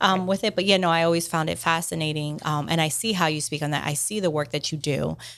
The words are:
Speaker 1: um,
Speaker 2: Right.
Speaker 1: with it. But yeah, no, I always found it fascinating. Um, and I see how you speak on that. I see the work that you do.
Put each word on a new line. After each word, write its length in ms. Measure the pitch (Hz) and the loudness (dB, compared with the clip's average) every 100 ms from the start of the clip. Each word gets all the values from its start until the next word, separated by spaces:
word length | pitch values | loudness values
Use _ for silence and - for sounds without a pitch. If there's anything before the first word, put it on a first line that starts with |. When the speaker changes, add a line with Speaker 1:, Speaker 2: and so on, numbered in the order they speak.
Speaker 1:
um, 180 | 190 185 | 2 4
Speaker 2:
Right. 80 | 185 | 2
Speaker 1:
with 160 | 196 | 0
it. 100 | 214 | 0
But 120 | 202 196 | 0 4
yeah, 100 | 196 | 4
no, 140 | 180 | 4
I 140 | 165 | 4
always 220 | 165 170 170 | 4 2 0
found 220 | 165 160 | -2 -2
it 80 | 170 | 0
fascinating. 840 | - 165 170 165 156 151 151 151 | 0 0 0 -2 -2 -2 -4 -4
Um, 240 | - 151 147 | -2 -2 0
and 140 | 165 | 0
I 60 | 156 | 0
see 240 | - 226 | 0 -2
how 160 | 190 160 | 0 0
you 120 | 156 | 0
speak 220 | - 147 | -4 -4
on 80 | 147 | -2
that. 160 | 143 - | -2 -2
I 80 | |
see 260 | 151 - 214 | -4 -4 -2
the 80 | 185 | 0
work 200 | 151 143 | 0 -2
that 200 | 151 - | -4 -4
you 60 | 156 | -4
do. 400 | 147 139 - - - | -2 -2 -2 -6 -12